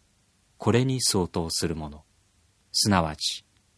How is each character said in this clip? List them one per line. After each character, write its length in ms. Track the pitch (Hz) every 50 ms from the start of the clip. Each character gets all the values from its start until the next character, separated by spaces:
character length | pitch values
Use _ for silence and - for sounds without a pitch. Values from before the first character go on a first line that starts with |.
| _ _ _ _ _ _ _ _ _ _ _
こ 160 | - - 110
れ 120 | 101 120 127
に 160 | 135 131 127
相 280 | - - - 98 87 -
当 200 | - 90 82 82
す 160 | - - -
る 100 | 82 80
も 140 | 78 76 73
の、 140 | 73 73 - _ _ _ _ _ _ _ _ _ _ _ _ _
す 180 | - - - 110
な 120 | 98 90
わ 120 | 82 76 76
ち 280 | - - - - - - _ _ _ _ _ _